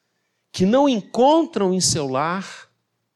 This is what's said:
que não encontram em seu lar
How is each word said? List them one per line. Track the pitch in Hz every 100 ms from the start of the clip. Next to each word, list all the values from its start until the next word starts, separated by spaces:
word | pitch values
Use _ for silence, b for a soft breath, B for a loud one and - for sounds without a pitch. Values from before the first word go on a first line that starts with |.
| _ _ _ _ _
que | - 190
não | 254 285
encontram | 226 - - 262 320 320 220 190
em | 185
seu | 170 165 139
lar | 131 156 190 185 - - _ _ _ _